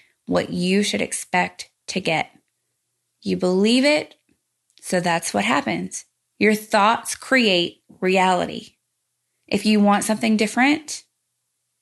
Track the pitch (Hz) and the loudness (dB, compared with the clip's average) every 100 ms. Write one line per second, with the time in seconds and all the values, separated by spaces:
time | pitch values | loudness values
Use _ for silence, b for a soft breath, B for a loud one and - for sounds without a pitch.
0 | b _ - 180 - 175 180 196 208 208 | b _ -4 -4 -2 -2 0 2 0 -2
1 | - - - 180 180 - - _ - 185 | -4 -6 -4 -2 -2 -6 -20 _ -10 -6
2 | 185 156 - _ _ _ _ _ _ _ | -2 -4 -4 _ _ _ _ _ _ _
3 | _ _ 196 185 185 185 214 247 285 302 | _ _ -6 -2 0 2 2 2 2 0
4 | 311 _ _ _ _ _ _ _ - 185 | -4 _ _ _ _ _ _ _ -6 -2
5 | 175 170 - 202 202 254 220 180 185 - | 0 -2 -2 -4 0 -2 -2 -6 -8 -12
6 | - _ _ - 208 214 214 214 208 233 | -16 _ _ 0 0 0 0 2 2 2
7 | - - - 262 220 180 175 - _ - | -4 -10 0 2 4 2 0 -6 _ -6
8 | 185 190 185 180 165 - - _ _ _ | 0 2 2 2 -2 -8 -14 _ _ _
9 | _ _ _ _ - 202 214 214 202 202 | _ _ _ _ -4 -2 2 4 4 2
10 | 202 214 226 214 214 233 269 311 - - | 0 -2 0 0 0 2 2 2 -4 -14
11 | - _ _ _ _ _ _ _ | -16 _ _ _ _ _ _ _